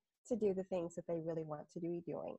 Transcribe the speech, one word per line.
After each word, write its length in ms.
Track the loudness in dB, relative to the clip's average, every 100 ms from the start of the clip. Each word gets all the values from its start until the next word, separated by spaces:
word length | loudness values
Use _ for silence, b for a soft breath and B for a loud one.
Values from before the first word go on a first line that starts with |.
| _ _ -2
to 80 | 4
do 200 | 4 4
the 80 |
things 320 | 0 0 0 -4
that 100 | -2
they 120 | 0
really 200 | 0 0
want 180 | -2 -6 -8
to 80 | -4
be 220 | -2 -2
doing. 320 | -2 -4 -4